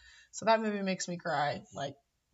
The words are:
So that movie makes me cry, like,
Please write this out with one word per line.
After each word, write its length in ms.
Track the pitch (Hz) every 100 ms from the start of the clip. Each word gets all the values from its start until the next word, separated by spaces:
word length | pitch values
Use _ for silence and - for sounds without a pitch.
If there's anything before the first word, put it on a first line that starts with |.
| - - -
So 140 | - 208
that 160 | 220
movie 200 | 214 208
makes 260 | 190 185 -
me 100 | 175
cry, 440 | 170 147 143 - -
like, 220 | - 143 - _ _ _